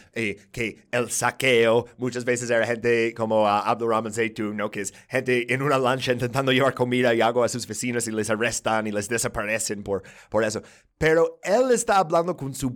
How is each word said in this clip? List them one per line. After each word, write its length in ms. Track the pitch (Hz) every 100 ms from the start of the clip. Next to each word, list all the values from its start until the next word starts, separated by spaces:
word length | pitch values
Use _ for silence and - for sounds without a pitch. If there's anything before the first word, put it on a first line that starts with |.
| -
y 200 | - 110 95 -
que 340 | - 113 - _
el 180 | 123 113
saqueo 760 | - 120 - 131 120 113 113 120 -
muchas 300 | 123 123 123
veces 240 | 120 120
era 160 | 117 110
gente 480 | 117 117 117 113
como, 340 | - 110 110 104
ah, 120 | 101
Abdurrahman 520 | 101 113 113 110 113
Zeytoun, 460 | 110 113 110 104 104
¿no? 120 | 104
Que 120 | 104
es 100 | 98 - _
gente 440 | 131 127 123 120
en 80 | 127
una 160 | 139 135
lancha 340 | 127 135 127
intentando 400 | 120 123 120 135
llevar 220 | 131 117
comida 400 | 123 123 123 123
y 80 | 117
agua 240 | 110 123 113
a 20 |
sus 180 | 123 107
vecinos 400 | 107 123 120 113
y 60 |
les 160 | 110 104
arrestan 580 | 107 117 110 - 110 110
y 40 |
les 160 | 104 104
desaparecen 720 | 117 117 - 104 110 - 101
por, 200 | 101 98 - - -
por 160 | 107
eso. 180 | 110 107 - - _ _
Pero 420 | 156 160 165 -
él 280 | 175 214 262
está 240 | 233 - 202
hablando 400 | 170 170 170 175
con 180 | 139
su 140 | 131 135